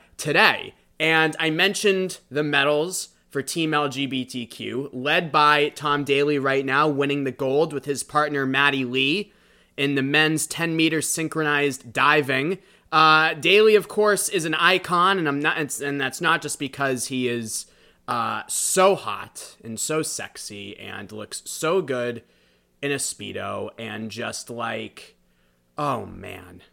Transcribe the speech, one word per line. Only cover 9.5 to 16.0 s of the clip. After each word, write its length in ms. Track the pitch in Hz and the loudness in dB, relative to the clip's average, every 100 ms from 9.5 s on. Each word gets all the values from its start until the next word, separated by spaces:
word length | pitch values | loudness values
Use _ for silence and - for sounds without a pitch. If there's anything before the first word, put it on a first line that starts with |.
| _ _ - | _ _ -2
in 200 | 139 139 | 0 2
the 80 | |
men's 440 | 135 151 156 156 - | 2 4 4 2 -2
ten 300 | - 170 160 | -4 -2 2
meter 240 | 160 156 | 2 2
synchronized 920 | - - 160 160 151 147 143 131 123 | -2 -4 -4 -2 0 2 2 -2 -6
diving. 680 | 113 135 151 135 131 147 185 _ _ - | 2 4 4 2 0 0 -4 _ _ 0
Uh, 440 | 160 156 156 160 | 4 6 6 4
Daley, 420 | 160 160 202 220 208 | 0 4 6 8 6
of 140 | - | 4
course, 400 | - 208 190 - | 0 2 2 0
is 160 | 165 160 | -2 -2
an 80 | |
icon, 640 | 156 170 185 180 175 185 196 | 2 4 4 2 2 2 2
and 100 | 156 | 0
I'm 140 | 143 | 0
not, 160 | 151 160 | 0 -2
it's, 220 | 151 - | -4 -4
and 180 | 143 | -4
that's 220 | 143 | -4